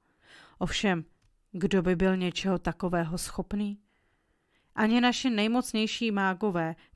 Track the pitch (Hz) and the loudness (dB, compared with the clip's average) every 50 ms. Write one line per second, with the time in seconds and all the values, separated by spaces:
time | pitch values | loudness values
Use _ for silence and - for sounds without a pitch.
0 | _ _ _ _ _ - - - - - _ - 180 - - - - 202 180 165 | _ _ _ _ _ -20 -20 -20 -20 -20 _ -6 -4 -4 -2 0 0 0 0 0
1 | 156 - _ _ _ _ _ _ _ _ - 180 175 185 196 190 165 180 185 170 | -2 -8 _ _ _ _ _ _ _ _ -4 -2 0 2 2 2 2 2 2 2
2 | 190 190 190 185 185 180 - - - 196 196 175 - 170 160 - - 175 180 170 | 2 2 2 2 0 -2 -2 -2 -2 0 -2 0 -2 -4 -4 -4 -4 -2 -2 -2
3 | 165 156 175 175 - - - - 185 - 214 202 208 202 202 202 _ _ _ _ | -2 -2 -4 -6 -8 -6 -6 -6 -6 -4 -4 -4 -4 -4 -6 -10 _ _ _ _
4 | _ _ _ _ _ _ _ _ _ _ _ _ _ _ _ 131 214 220 233 247 | _ _ _ _ _ _ _ _ _ _ _ _ _ _ _ 0 2 4 4 4
5 | 240 247 240 - - 262 233 208 208 220 233 254 247 - - 214 220 214 - - | 4 4 2 2 0 0 2 2 2 2 2 0 -2 -2 -2 -2 -2 -2 -2 -2
6 | 233 226 202 202 196 190 185 180 220 208 175 175 165 160 165 - - _ _ | -2 0 0 2 0 0 0 0 0 0 0 0 -2 -2 -4 -8 -14 _ _